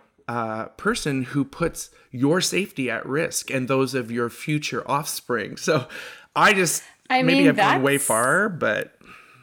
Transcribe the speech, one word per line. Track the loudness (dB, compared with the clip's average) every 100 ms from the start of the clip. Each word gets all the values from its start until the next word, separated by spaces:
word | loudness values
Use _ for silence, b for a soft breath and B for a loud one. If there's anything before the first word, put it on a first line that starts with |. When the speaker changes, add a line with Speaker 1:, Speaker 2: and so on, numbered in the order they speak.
| -12 _ -8
Speaker 1:
uh, | -4 -4 -6 -8 -4
person | -2 -2 -2 -2
who | -2 -2
puts | -4 -2 -4 -4 -14 b b
your | 0 2 2
safety | 2 -2 -4 -4 -4
at | -4 -4
risk | -2 -2 -4 -4
and | -4 0
those | 2 2 0
of | -4
your | -2 -4
future | -4 -4 -4 -2 -6 -2
offspring. | -2 -2 -8 -4 -4 -4 -6
So | 0 0 0 B B B B 4
I | 4
just, | 6 2 0 B B _
Speaker 2:
I | 2
Speaker 1:
maybe | 4 6
Speaker 2:
mean, | 6
Speaker 1:
I've | 6
gone | 2 4
way | 2 2
Speaker 2:
that's | 2
Speaker 1:
far, | 2 4 2 0
but | 0 -2 -2 -4 _ B B B B